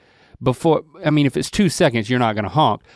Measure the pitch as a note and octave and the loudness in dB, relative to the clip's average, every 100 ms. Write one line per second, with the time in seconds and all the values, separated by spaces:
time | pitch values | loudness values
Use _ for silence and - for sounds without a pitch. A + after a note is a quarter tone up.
0 | _ _ _ - - B2 E3 D3+ - - | _ _ _ -6 -4 -2 0 0 -2 -6
1 | D3+ D3+ C#3+ - - - G3 - E3 A#2 | 0 2 2 0 -6 0 0 2 0 0
2 | G#2+ B2+ A#2 G#2 G#2 A#2 D3 G#2 - | -2 0 0 -2 -4 0 0 0 -8